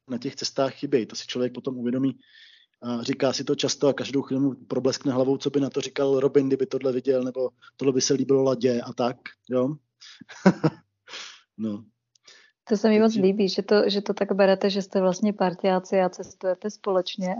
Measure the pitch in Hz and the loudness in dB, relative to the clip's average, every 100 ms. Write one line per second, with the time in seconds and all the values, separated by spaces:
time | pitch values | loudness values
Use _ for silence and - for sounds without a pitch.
0 | - 120 - - 113 - 135 - 143 139 | -10 -8 -8 -8 -8 -2 -2 -4 -2 0
1 | 104 - - 123 123 123 131 127 120 131 | -2 -8 -8 -4 -4 -4 -8 -6 -4 -2
2 | 135 - _ - - _ _ _ 120 120 | -2 -4 _ -20 -20 _ _ _ -8 -6
3 | 117 131 135 127 135 143 135 - 143 - | -4 -2 0 -2 -4 -2 -2 0 0 0
4 | 123 135 127 135 139 123 - 127 127 127 | -4 -4 -2 -2 -2 -2 -6 -2 -2 -2
5 | 143 127 131 139 143 139 135 143 135 - | -2 0 0 0 0 -2 -2 -4 -6 -2
6 | 139 135 135 143 135 131 131 131 131 123 | 0 2 4 4 4 0 0 -2 -2 -2
7 | 127 131 127 127 123 _ - - 135 131 | 0 0 0 -4 -6 _ -20 -2 0 2
8 | - 135 127 135 135 123 127 120 123 123 | 2 0 2 2 2 2 2 0 -4 -2
9 | 123 127 - - - 127 127 151 _ _ | -2 -4 -14 -18 -4 -2 0 -4 _ _
10 | - - - - 190 - 156 - _ _ | -20 -20 -20 0 2 2 -2 -2 _ _
11 | - - - - _ - 110 104 - _ | -20 -16 -16 -20 _ -8 -6 -6 -10 _
12 | _ _ _ - _ _ - 208 226 214 | _ _ _ -20 _ _ -4 0 4 4
13 | 226 220 190 202 190 196 196 208 208 202 | 4 4 2 4 0 0 2 4 4 0
14 | 208 196 202 196 196 190 202 196 190 196 | -2 -4 -2 4 4 4 2 -2 -2 0
15 | 185 180 214 202 185 175 196 185 185 196 | 2 2 -2 0 -2 0 0 0 0 2
16 | 180 180 185 - 190 180 214 - 208 185 | 2 -2 -16 -8 -4 -4 -6 -8 -2 -2
17 | 180 - 185 | -2 -6 -6